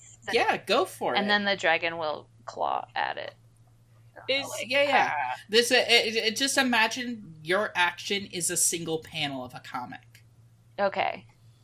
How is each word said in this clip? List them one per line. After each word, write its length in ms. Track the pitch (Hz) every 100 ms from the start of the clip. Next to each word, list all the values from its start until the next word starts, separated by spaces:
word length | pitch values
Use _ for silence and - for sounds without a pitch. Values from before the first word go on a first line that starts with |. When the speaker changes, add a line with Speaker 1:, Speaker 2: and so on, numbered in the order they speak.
| - - 208
Speaker 1:
the 60 |
Speaker 2:
Yeah, 220 | 190 415 -
go 280 | - 233
for 300 | 370 - 185
Speaker 1:
and 120 | 160 208
Speaker 2:
it. 20 |
Speaker 1:
then 160 | 208
the 100 | 202
dragon 420 | 190 175 165 170 165
will 300 | 156 - - - -
claw 380 | - 71 65 - -
at 200 | 67 73
it. 160 | - - _ _ _ _ _ - - - -
Speaker 3:
Is 200 | 269 262
Speaker 1:
Like, 200 | - 226
Speaker 2:
Yeah, 140 | 269
yeah. 300 | 285 247 175
Speaker 1:
ah. 220 | 151 127 127 -
Speaker 2:
This, 220 | 220 233
uh, 140 | 247 -
it, 300 | 233 220 220
it, 200 | 214 214
just 220 | 269 285
imagine 800 | 254 233 226 262 240 226 165 156
your 260 | 156 190 214 180
action 500 | 175 - - 202 196
is 180 | 180 165
a 60 | 170
single 420 | - 175 165 160
panel 460 | - 160 147 135
of 100 | 123
a 60 | 131
comic. 640 | - 127 120 85 - - - _ - _ _ -
Speaker 1:
Okay. 440 | 196 190 - 185 - _ - _